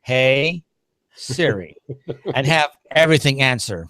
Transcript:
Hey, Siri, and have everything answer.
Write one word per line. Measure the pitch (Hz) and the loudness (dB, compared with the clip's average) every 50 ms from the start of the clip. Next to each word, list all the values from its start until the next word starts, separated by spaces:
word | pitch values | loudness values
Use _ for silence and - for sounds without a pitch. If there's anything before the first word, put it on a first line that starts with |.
Hey, | _ - 127 127 131 131 135 139 139 160 175 175 - _ _ _ _ _ _ _ _ _ _ | _ -2 0 2 2 2 2 2 0 -4 -6 -8 -14 _ _ _ _ _ _ _ _ _ _
Siri, | - - - 127 131 170 143 110 98 90 78 71 - _ _ 135 - _ - 143 - _ 196 135 | -20 -12 -10 -4 -2 0 0 0 -4 -8 -14 -18 -20 _ _ -18 -18 _ -14 -14 -12 _ -6 -4
and | 127 135 | -2 0
have | 143 160 160 151 147 _ _ _ _ | 0 2 2 0 -2 _ _ _ _
everything | - 156 160 160 160 147 - 147 135 135 | 2 4 4 6 4 4 4 0 0 2
answer. | 135 131 127 117 - - 104 85 85 | 0 0 0 -2 -4 -8 -8 -10 -10